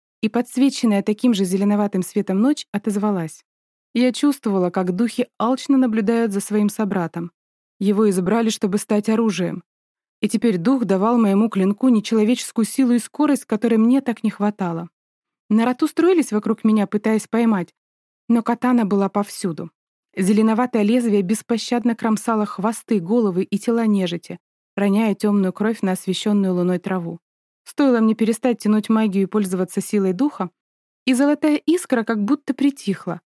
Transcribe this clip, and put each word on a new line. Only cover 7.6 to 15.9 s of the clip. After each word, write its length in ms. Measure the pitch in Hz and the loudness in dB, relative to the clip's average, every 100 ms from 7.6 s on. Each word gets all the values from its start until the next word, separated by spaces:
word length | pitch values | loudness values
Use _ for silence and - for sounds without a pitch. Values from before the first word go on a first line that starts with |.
| _ - | _ -4
Его 300 | 196 202 214 | 0 2 2
избрали, 400 | 185 180 233 226 | 2 0 0 0
чтобы 300 | - 202 208 | -2 -2 -2
стать 300 | - 208 214 | -2 -2 0
оружием. 540 | 220 220 175 170 175 - _ _ _ _ _ | 0 0 0 -4 -6 -12 _ _ _ _ _
И 80 | 214 | -4
теперь 300 | 208 233 180 | 0 0 0
дух 260 | 185 269 | 2 0
давал 340 | 196 190 220 240 | 0 0 2 2
моему 300 | 208 196 220 | 2 2 2
клинку 400 | 196 190 208 262 | 0 0 2 2
нечеловеческую 760 | 220 - 226 214 247 - - | 2 2 0 2 0 -2 -4
силу 280 | 214 - 254 | -2 0 2
и 60 | 240 | 0
скорость, 480 | - - 294 269 - | -2 -2 0 0 -2
которой 300 | 214 233 226 | -2 0 2
мне 240 | 233 269 | 4 2
так 220 | 269 226 | 0 -4
не 80 | 214 | -4
хватало. 600 | - 208 208 180 165 170 _ _ _ _ _ - | -2 -4 -2 -6 -6 -10 _ _ _ _ _ -2
На 160 | 214 | 2
роту 240 | 233 254 | 2 0
строились 420 | 311 | -2